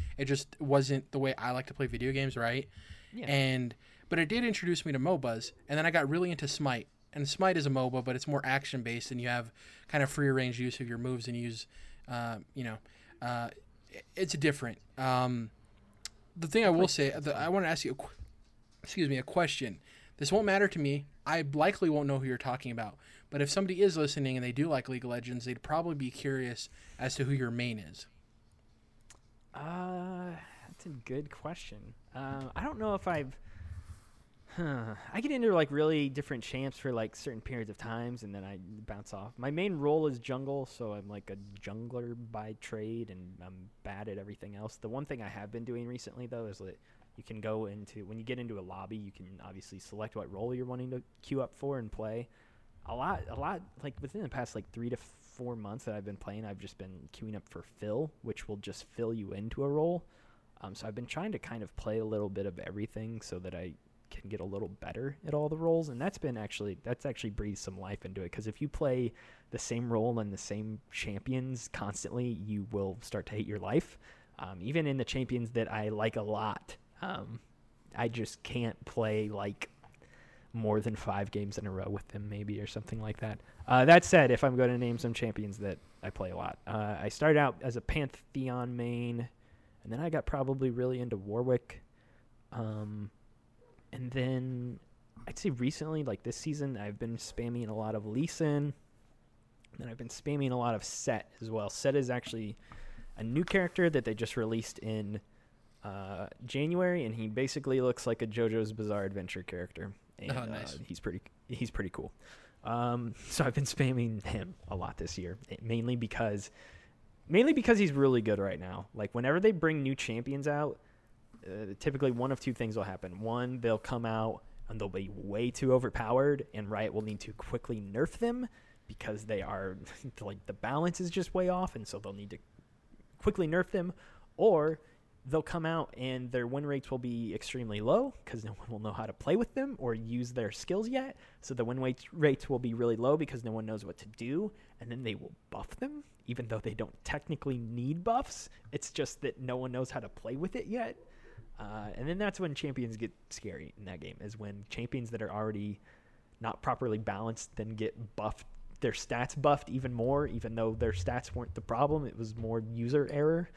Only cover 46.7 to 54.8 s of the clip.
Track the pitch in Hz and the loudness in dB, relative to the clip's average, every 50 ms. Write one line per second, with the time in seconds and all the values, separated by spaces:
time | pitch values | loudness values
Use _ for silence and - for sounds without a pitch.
46.7 | - - - - - - - - - - 107 - 113 107 104 110 110 110 110 101 | -14 -14 -20 -20 -20 -20 -20 -20 -20 -18 -14 -12 -10 -6 -4 -2 -2 -2 -2 -4
47.7 | 101 107 104 - - 107 101 92 110 113 113 117 127 123 123 117 113 98 92 90 | -6 -8 -12 -12 -12 -12 -12 -10 -10 -8 -6 -4 -4 -4 -4 -6 -6 -8 -8 -8
48.7 | 92 95 98 95 110 110 104 98 - - 95 90 95 95 - 98 95 95 - - | -10 -10 -8 -8 -8 -8 -8 -10 -12 -14 -16 -16 -16 -14 -14 -14 -14 -14 -14 -14
49.7 | - 95 - - - 101 107 107 - 110 98 65 95 95 107 120 127 127 127 123 | -14 -16 -14 -12 -8 -8 -8 -6 -6 -8 -8 -8 -6 -4 -4 -2 -2 -2 -4 -4
50.7 | 127 127 127 127 127 123 - - - - - - 143 139 131 117 - - - 139 | -4 -6 -6 -6 -6 -8 -8 -10 -18 -20 -8 -2 0 0 0 -2 -4 -6 -4 -2
51.7 | 139 131 117 104 - - 110 110 110 117 120 - - - - - - - - - | -2 -2 -4 -6 -6 -6 -4 -4 -4 -4 -6 -8 -12 -20 -20 -20 -20 -20 -20 -20
52.7 | - - - - 110 120 131 170 196 - - - - 123 139 160 202 170 190 - | -20 -16 -12 -8 -6 -2 -2 -2 -2 -2 -4 -8 -6 -4 -4 -4 -4 -4 -8 -12
53.7 | - - - 147 131 - 143 135 - 208 214 131 - 127 123 - - 113 98 - | -14 -12 -10 -10 -8 -8 -10 -8 -8 -6 -6 -6 -4 -4 -4 -4 -6 -8 -10 -10
54.7 | - 117 | -8 -6